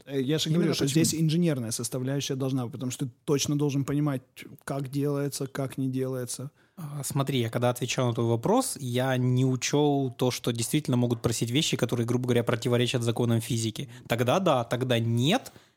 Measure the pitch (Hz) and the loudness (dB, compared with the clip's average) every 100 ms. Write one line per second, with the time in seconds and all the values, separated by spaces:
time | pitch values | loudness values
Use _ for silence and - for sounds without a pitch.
0 | - 139 131 156 160 160 170 165 143 147 | -8 -4 0 0 0 0 2 0 2 2
1 | 165 156 160 160 175 135 117 - 117 135 | 2 2 2 2 2 0 -2 -6 -6 -4
2 | 131 139 131 135 135 131 120 113 127 - | -4 -4 -4 -4 -2 -2 -4 -6 -6 -4
3 | 135 - - 147 - 147 147 139 135 143 | -6 -6 0 0 2 0 0 0 -2 0
4 | 151 135 - - - - - 139 135 139 | 0 -2 -8 -18 -18 -14 -8 -8 -6 -2
5 | 143 143 143 - 135 - 135 - 131 131 | -2 -2 -4 -6 -8 -6 -6 -4 -2 -2
6 | 131 131 123 - 135 - _ - 151 147 | -4 -4 -8 -8 -12 -16 _ -16 -12 -8
7 | 135 139 135 135 113 123 123 120 127 - | -4 -2 2 2 2 2 2 2 -2 0
8 | 123 117 117 117 139 233 262 - 135 120 | 0 2 2 2 4 2 2 -4 -2 0
9 | 131 127 127 127 131 127 - 147 147 139 | 2 2 2 4 4 2 2 4 4 2
10 | 135 - 127 - - 117 113 156 147 123 | 0 0 0 0 -2 -2 0 0 2 2
11 | 120 117 131 117 117 127 165 123 120 120 | 2 2 0 0 0 0 0 0 0 0
12 | 117 123 123 120 117 120 127 120 120 127 | 0 0 2 2 2 0 2 2 2 0
13 | 117 113 120 117 113 117 110 - 139 - | 0 0 2 2 0 -2 -2 -6 -10 -10
14 | - 117 120 156 185 135 117 123 127 120 | -4 0 2 2 4 2 0 -2 0 0
15 | 113 117 131 247 - - _ | 2 2 2 0 -2 -20 _